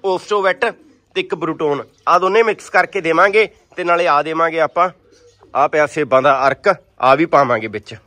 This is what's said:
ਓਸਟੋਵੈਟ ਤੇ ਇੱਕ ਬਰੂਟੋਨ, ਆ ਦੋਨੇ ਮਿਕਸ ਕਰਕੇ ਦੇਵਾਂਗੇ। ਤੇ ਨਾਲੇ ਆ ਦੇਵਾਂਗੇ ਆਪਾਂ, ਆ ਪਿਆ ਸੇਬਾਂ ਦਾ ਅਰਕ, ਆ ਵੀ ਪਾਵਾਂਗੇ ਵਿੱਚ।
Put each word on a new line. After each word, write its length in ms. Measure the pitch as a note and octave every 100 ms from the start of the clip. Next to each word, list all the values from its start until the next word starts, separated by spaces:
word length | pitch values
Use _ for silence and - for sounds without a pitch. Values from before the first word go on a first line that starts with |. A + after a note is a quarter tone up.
ਓਸਟੋਵੈਟ 600 | G3 F#3 - G#3 F#3+ F3+
ਤੇ 560 | A#3 - _ _ _ F#3
ਇੱਕ 140 | F#3
ਬਰੂਟੋਨ, 500 | F3+ D#3+ D#3 D3+ C#3 A2+ _ -
ਆ 100 | F3
ਦੋਨੇ 240 | F#3 G#3+
ਮਿਕਸ 280 | A3+ G3 -
ਕਰਕੇ 300 | F#3+ F3 G3
ਦੇਵਾਂਗੇ। 480 | D#3+ D#3+ G3 G#3 G#3 _ _ -
ਤੇ 80 |
ਨਾਲੇ 220 | F3 F3 F3
ਆ 160 | D3
ਦੇਵਾਂਗੇ 380 | D3+ D#3+ E3 D#3+
ਆਪਾਂ, 300 | D3+ F3 F3+ - _ _ _ _ _
ਆ 140 | B2+ D3+
ਪਿਆ 180 | D#3 D3
ਸੇਬਾਂ 360 | - C3+ C3
ਦਾ 260 | C#3 C3+ C3+
ਅਰਕ, 260 | C3+ G3+ F3+ _ _
ਆ 140 | B2+
ਵੀ 120 | C#3 E3
ਪਾਵਾਂਗੇ 400 | D3+ C3 A#2 A2
ਵਿੱਚ। 280 | G#2 - A2